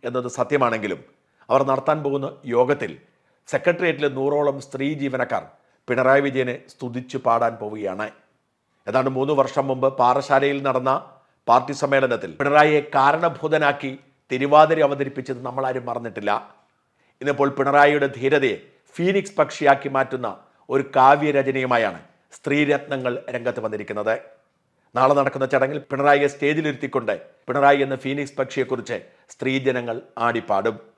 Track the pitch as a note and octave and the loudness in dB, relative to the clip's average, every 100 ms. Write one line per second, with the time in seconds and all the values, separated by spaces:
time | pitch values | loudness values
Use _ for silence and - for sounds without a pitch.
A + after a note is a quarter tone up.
0 | B2 B2+ B2 B2 A#2+ D3 B2 A2+ G#2 F2 | -6 -6 -6 -4 -2 2 2 0 -4 -8
1 | - _ _ _ _ C3 C3+ C3+ - D3+ | -10 _ _ _ _ 0 2 0 0 -2
2 | C#3+ C#3 C#3 - C3 A#2 B2+ C#3+ G#2+ C#2+ | -2 -4 -6 -12 -4 0 2 0 -4 -12
3 | _ _ _ _ _ C#3 - E3+ F3+ C#3+ | _ _ _ _ _ -2 0 0 -2 0
4 | D3 C3 C3+ D#3 C#3+ C#3 B2+ C3 C#3 D3+ | -2 -2 -2 0 -2 -4 -10 -6 -6 -4
5 | C#3 B2+ B2 G#2+ - _ _ _ - A#2+ | -6 -4 -4 -4 -8 _ _ _ -4 0
6 | C3 C#3 C#3 C3 B2+ B2 - - B2 A#2+ | 4 4 2 -2 -4 -4 -12 -14 -10 -10
7 | B2+ C3+ B2+ A#2 A#2 A2+ G#2+ G#2+ G2 F#2+ | -8 -4 0 2 0 -4 -10 -8 -8 -6
8 | G#2+ - _ _ _ _ _ _ - B2 | -10 -12 _ _ _ _ _ _ -2 0
9 | C3+ C3 C#3 D3 C3 - C3+ C3 C3+ C3+ | 0 -2 -2 0 0 0 -2 0 0 2
10 | B2 C3 C3+ C#3 C#3+ C#3 C#3 B2+ C3 C3+ | 2 2 2 2 2 -2 -2 -2 0 -2
11 | - - _ _ - A#2+ - C#3 C#3+ C#3 | -4 -20 _ _ 4 4 4 -4 0 2
12 | C3 A#2 F#2+ D#2 C#3 D3 D3+ D3+ D3 C#3+ | 2 -2 -6 -4 2 6 6 4 0 2
13 | C3+ D#3+ E3+ C#3 D#3 D#3 D3 C#3+ C3+ C3+ | 2 2 0 -2 -2 2 2 0 -8 -12
14 | _ _ _ B2+ C#3 D3 D#3 D#3+ D3 C#3 | _ _ _ -4 4 6 6 6 2 0
15 | C3+ C3+ B2+ B2 C3 B2+ C3 B2+ A#2+ A#2+ | -4 -6 -10 -10 -8 -6 -4 -4 -6 -8
16 | A#2 G#2 G#2 G#2 - _ _ _ _ _ | -8 -8 -4 -4 -4 _ _ _ _ _
17 | _ _ C#3 C#3 C#3 C#3 C#3 C#3+ D3 D3 | _ _ -4 0 0 0 2 6 6 4
18 | C#3+ A#2+ C3 D3 C3 G2 - _ _ - | -2 -2 0 2 2 -2 -8 _ _ -4
19 | F3 G3 G3 - D3 - C#3+ C#3 C#3+ C3+ | 0 0 -4 -2 -2 2 2 2 2 -4
20 | B2+ B2+ A#2+ F#2 _ _ _ C#3 C3+ C3+ | -4 -4 -8 -10 _ _ _ -2 0 4
21 | C3 D3 D3 C#3 C3 C3+ C3 B2 G#2+ E2+ | 6 6 4 0 0 -2 0 2 0 -4
22 | - _ _ - - C#3+ D3 E3 - C#3 | -18 _ _ -12 -2 0 2 0 -2 -4
23 | B2+ B2 - B2 A#2+ A#2+ G#2+ G#2+ G#2 G#2 | -4 -6 -8 -6 -6 -6 -6 -8 -8 -6
24 | G#2+ A2+ - _ _ _ _ _ _ A#2+ | -2 -4 -6 _ _ _ _ _ _ 0
25 | C3 C#3+ C3+ C3+ C3 C3+ C3 D3 - C3+ | 2 4 2 -2 -2 0 0 -2 -8 0
26 | C#3+ C#3+ C#3+ C#3+ C#3+ D3+ D#3 C3+ C3+ C3+ | 4 4 2 0 -2 0 -2 -6 -4 -4
27 | A2+ F#2 - _ - C3 C#3 C#3+ C3+ C3 | -2 -6 -8 _ -6 2 4 4 2 -4
28 | C3+ C#3 C#3 - C3+ - B2+ B2 G#2 A2 | -6 -6 -8 -6 -6 -4 -4 -4 -6 -10
29 | - _ _ - C3 C3+ C3 B2+ A#2+ A2+ | -10 _ _ -6 -4 0 0 -2 -4 -10
30 | - - A#2 A#2+ - G2+ G#2+ A2 - | -10 -4 -2 -2 -2 -2 -2 -4 -16